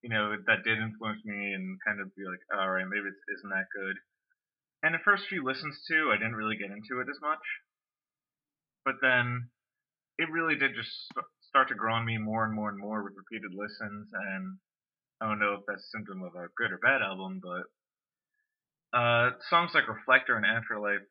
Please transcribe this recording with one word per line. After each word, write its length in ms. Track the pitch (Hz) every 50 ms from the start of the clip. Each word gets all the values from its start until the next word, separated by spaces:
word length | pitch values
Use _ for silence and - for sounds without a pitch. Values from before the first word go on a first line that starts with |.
| -
you 60 | 120
know, 280 | 113 107 107 107 104 104 -
that 180 | - 113 104 -
did 140 | 113 113 110
influence 420 | 110 110 107 - 113 110 107 107 -
me 280 | 107 101 101 101 101 98
and 260 | 95 95 95 95 95 -
kind 140 | 110 104 101
of 160 | 98 95 _
be 80 | 95 98
like, 160 | 95 92 90 - _ 101
"All 160 | 101 95 95
right, 180 | 92 92 95 95
maybe 220 | 101 104 101 98
it 240 | 95 - - - -
isn't 140 | 95 - 101
that 180 | 98 95 92 - -
good." 220 | 101 95 95 98 - _ _ _ _ _ _ _ _ _ _ _ _ _ _ _ _ -
And 100 | 156 165
the 100 | 165 -
first 240 | 202 202 190 196 -
few 160 | 196 180 139
listens 400 | 127 131 135 151 147 147 - - -
too, 240 | 160 160 156 135 107
I 40 | 101
didn't 200 | 110 113 113 107
really 180 | 107 107 110
get 160 | 104 101 98
into 300 | 98 104 107 - 131 127
it 80 | 127 135
as 100 | 143 139
much. 240 | 151 147 156 156 - - - - _ _ _ _ _ _ _ _ _ _ _ _ _ _ _ _ _ _ _ _ _ _ _ _ _
But 100 | 135 131 -
then 480 | 135 131 127 123 120 123 123 123 120 120 _ _ _ _ _ _ _ _ _ _ _ _ _ -
it 140 | 165 160
really 240 | 156 165 165 160 151
did 200 | 147 143 135 -
just 360 | 113 113 - - - - -
st-, 140 | - 123 - - _ _
start 260 | _ _ _ 139 131 -
to 80 | 127
grow 180 | 107 110 113 113
on 120 | 117 117
me 120 | 113 113 110
more 280 | 107 110 107 113 110
and 100 | 110 110
more 140 | 107 107 104
and 100 | 104 98
more 240 | 98 104 110 107 101
with 160 | 98 98 95
repeated 320 | 95 - 113 110 98 101
listens, 560 | 90 95 104 104 - - 113 104 101 104 104 - -
and 440 | 101 101 98 95 95 95 92 95 - _ _ _ _ _ _ _ _ _ _ _ _
I 80 | 113 110
don't 120 | 107 104
know 160 | 104 101 101
if 100 | 98 - -
that's 160 | 101 95 -
a 80 | -
symptom 320 | - 110 104 104 98 95 92
of 120 | 90 85
a 120 | 90 87 87 _
good 160 | - 117 110
or 80 | 95 -
bad 220 | - 123 135 131
album, 400 | 110 98 95 92 95 95 95 92 92
but, 240 | 90 90 90 - - _ _ _ _ _ _ _ _ _ _ _ _ _ _ _ _ _ _ _ _ _ _ _ _ - 123
uh, 340 | 120 120 120 117 120 127 123 - - -
songs 220 | - 170 175 170 -
like 140 | 160 131 113
Reflector 480 | 110 - - - 127 131 - - 127 110
and 80 | 107
Afterlife 580 | 104 110 117 117 - 117 107 104 101 101 101 101 _